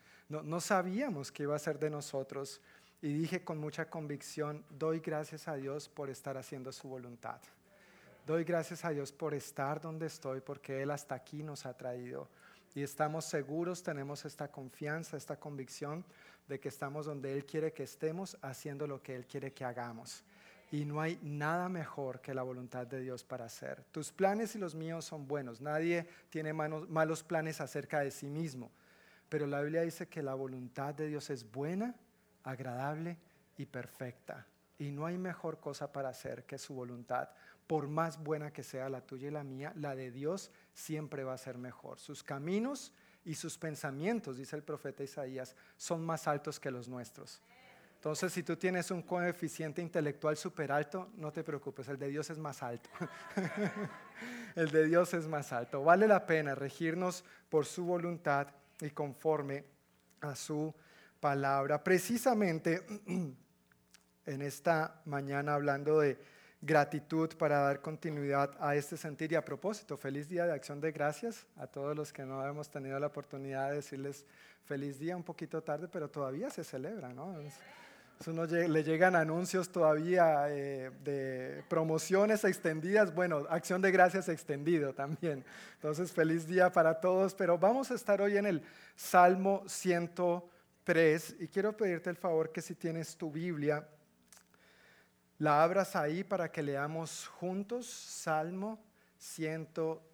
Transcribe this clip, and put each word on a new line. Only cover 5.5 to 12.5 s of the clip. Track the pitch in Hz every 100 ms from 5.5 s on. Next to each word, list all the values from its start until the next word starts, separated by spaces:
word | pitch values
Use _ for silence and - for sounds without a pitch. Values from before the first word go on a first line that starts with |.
Dios | 143 135 147 -
por | - 139
estar | 127 143 131
haciendo | 127 135 127
su | - 135
voluntad. | 131 123 117 117 120 - - _ - - - - - 147
Doy | 165
gracias | 160 170 156 170
a | 170
Dios | 143 139
por | - 156
estar | 143 - - 139 151
donde | 160 160 160
estoy, | - 135 131
porque | 135 139 - 135
Él | 139
hasta | 143 -
aquí | 127 - 151
nos | 151 143 127
ha | -
traído. | 127 123 123 135 143 - -